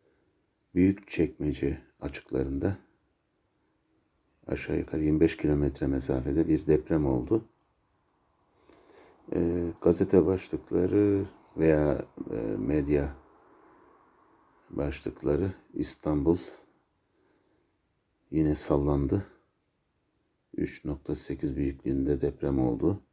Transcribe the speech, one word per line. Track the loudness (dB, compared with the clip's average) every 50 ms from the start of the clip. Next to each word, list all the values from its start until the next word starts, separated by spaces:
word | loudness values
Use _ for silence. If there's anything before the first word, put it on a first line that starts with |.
| _ _ _ _ _ _ _ _ _ _ _ _ _ _ 2
Büyükçekmece | 4 4 4 4 0 -6 -8 0 0 0 0 0 -4 -4 -4 -2 -2 -2 -4 -4 -4 -10 _ _ -12
açıklarında | -12 -10 -10 -12 -12 -6 -4 -4 -2 -2 -4 -2 -2 -2 -4 -4 _ _ _ _ _ _ _ _ _ _ _ _ _ _ _ _ _ _ _ _ _ _ _ _ _ _ _ _ _ _ _ _ -8
aşağı | -6 -6 -6 -4 -2 -2
yukarı | -2 -2 -2 -2 0 0
yirmi | 2 4 4
beş | 4 4 2
kilometre | 0 0 2 2 2 2 0 0 -2 -2
mesafede | -2 -2 -2 -2 -2 -2 -2 0 0 0 0 2
bir | 2 2 0 2
deprem | 2 2 2 2 0 0 0 2
oldu. | 2 0 0 0 0 -2 -2 -2 -6 _ _ _ _ _ _ _ _ _ _ _ _ _ _ _ _ _ _ _ _ _ _ _ _ -20 _ _ _ -20 -20 -20 -20 _ _ -12 -6 -2
Ee, | 0 0 0 0 -2 -2 -4 -4 0
gazete | 2 4 4 4 2 4 6 6 6
başlıkları | 6 2 -2 -2 -6 -10 -10 -6 -2 -2 0 0 2 4 4 4 4 2 0 -2 -4 -10 -20 _ _ -4
veya, | 0 2 4 4 4 4 2 0 -2 -6 -10 -12 -14 -10 -8
e, | -6 -6 -4 -4 -4
medya | -4 -2 0 0 0 0 2 0 0 0 -2 -6 -12 -20 _ _ _ _ _ -20 _ _ -20 -20 _ _ _ _ _ _ _ _ _ _ _ _ _ _ _ _ _ _ -10
başlıkları, | -6 -4 -4 -4 -6 -6 -8 -10 -8 -4 -2 -2 0 0 0 -2 -6 -10 -16 _ -6
"İstanbul | -6 -6 -6 -6 -6 -4 -2 0 0 2 2 2 0 0 -12 -20 -20 -20 _ _ _ _ _ _ _ _ _ _ _ _ _ _ _ _ _ _ _ _ _ _ _ _ _ _ _ _ _ _ _ _ -4
yine | 0 0 2 2 0
sallandı. | 0 0 0 0 2 2 2 2 2 0 0 0 -2 -4 -6 -18 _ _ _ _ _ _ _ _ _ _ _ _ _ _ _ _ _ _ _ _ _ _ _ -8
Üç | -6 -6 -6 -8 -8 -8
nokta | -8 -8 -8 -6 -8 -8
sekiz | -8 -6 -10 -8 -4 -4 -4 -2
büyüklüğünde | -2 -2 -2 -4 -4 -4 -2 -2 0 0 0 0 0
deprem | 0 -4 -4 -2 -4 -2 0 2
oldu." | 0 0 0 0 0 0 0 -2 -8 _